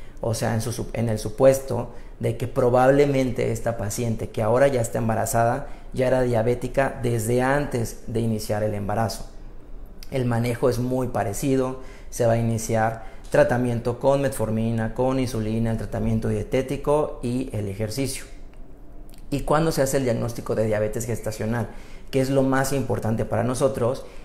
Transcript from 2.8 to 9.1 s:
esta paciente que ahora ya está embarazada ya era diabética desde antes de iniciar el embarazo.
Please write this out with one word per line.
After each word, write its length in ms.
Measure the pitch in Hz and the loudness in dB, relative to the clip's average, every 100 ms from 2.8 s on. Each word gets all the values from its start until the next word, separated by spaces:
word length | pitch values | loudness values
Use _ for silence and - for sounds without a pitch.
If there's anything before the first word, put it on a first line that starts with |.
| 127 139 143 135 131 117 117 | 6 6 6 4 0 0 -2
esta 240 | 113 117 113 | 0 -2 -2
paciente 540 | 101 110 117 113 113 | -4 -2 -2 -2 -4
que 120 | - | -2
ahora 240 | 107 120 139 | 2 6 6
ya 140 | 127 | 4
está 180 | 117 - | 0 0
embarazada 720 | 113 107 110 117 117 131 - - - | 0 0 0 4 4 2 -4 -12 -8
ya 160 | 123 127 | 0 2
era 140 | 131 | 4
diabética 760 | 123 113 113 120 - - 135 - | 4 2 2 0 0 2 0 0
desde 420 | 120 117 107 123 | 0 0 2 2
antes 600 | 127 143 143 127 110 - - | 4 2 2 -2 -2 -6 -4
de 120 | 113 | -2
iniciar 440 | 117 110 - 107 | 0 -2 -2 0
el 100 | 107 | 0
embarazo. 560 | 104 101 104 110 | -2 -2 0 0